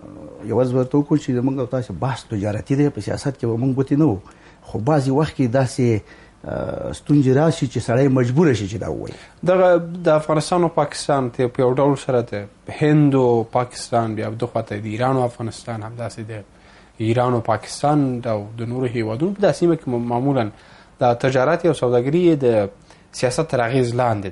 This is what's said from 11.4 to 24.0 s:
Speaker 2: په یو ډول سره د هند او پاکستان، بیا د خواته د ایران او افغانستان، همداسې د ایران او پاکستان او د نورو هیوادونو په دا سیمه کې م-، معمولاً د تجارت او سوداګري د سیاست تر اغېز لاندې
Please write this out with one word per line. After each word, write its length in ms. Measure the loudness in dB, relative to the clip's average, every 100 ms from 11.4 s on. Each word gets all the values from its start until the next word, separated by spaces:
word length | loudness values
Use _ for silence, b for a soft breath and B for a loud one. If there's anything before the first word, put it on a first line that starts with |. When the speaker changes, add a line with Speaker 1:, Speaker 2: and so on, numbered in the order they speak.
| -2
Speaker 2:
په 120 | 2
یو 120 | 2
ډول 240 | 4 2 2
سره 160 | 0 -2
د 280 | -2 -6 -12 -16 -12 -2
هند 340 | 2 4 4
او 300 | 4 4 2 0 -2
پاکستان، 560 | -4 -8 -2 -2 0
بیا 160 | -4 -6
د 160 | -6 -6
خواته 320 | -6 -6 -8
د 80 | -6
ایران 220 | -2 0 0
او 80 |
افغانستان، 580 | -2 -4 -10 -10 -12 -12
همداسې 380 | -12 -10 -12 -12 -12
د 20 | -14 -16 b b b b b
ایران 340 | 0 2 2
او 80 | 0
پاکستان 840 | 0 -2 -4 -2 0 2 0 -2 -4
او 200 | -4 -6 -10
د 40 | -8
نورو 140 | -4 -4
هیوادونو 480 | -2 -4 -2 -4
په 60 | 0
دا 120 | 0
سیمه 240 | 2 2 0
کې 120 | -2
م-، 200 | -4 -2
معمولاً 360 | -2 0 0 -2 -6 B B B B
د 140 | 2
تجارت 520 | 2 2 2 2 2 0
او 60 |
سوداګري 640 | 0 2 2 2 2 4 4
د 240 | 4 2 0 -6 b b b
سیاست 380 | -4 -2 -2 -2
تر 100 | 0 0
اغېز 260 | 0 0
لاندې 360 | 0